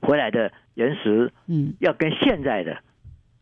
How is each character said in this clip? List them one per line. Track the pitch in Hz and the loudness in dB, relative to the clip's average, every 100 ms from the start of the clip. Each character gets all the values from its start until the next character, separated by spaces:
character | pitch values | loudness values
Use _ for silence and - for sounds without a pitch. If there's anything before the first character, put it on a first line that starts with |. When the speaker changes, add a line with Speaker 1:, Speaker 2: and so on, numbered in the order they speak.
Speaker 1:
回 | - 147 | 0 2
来 | 117 | 2
的 | 117 104 - _ - | 0 -2 -6 _ -4
岩 | 120 151 | -2 -2
石， | 110 107 120 - - | 0 2 2 -2 -4
Speaker 2:
嗯。 | 165 143 - | -2 -2 -2
Speaker 1:
要 | 175 | -2
跟 | - 160 | 0 -2
现 | - 277 190 | 0 0 2
在 | 139 107 | -2 -2
的， | 80 78 - _ - - _ _ | -4 -8 -14 _ -20 -20 _ _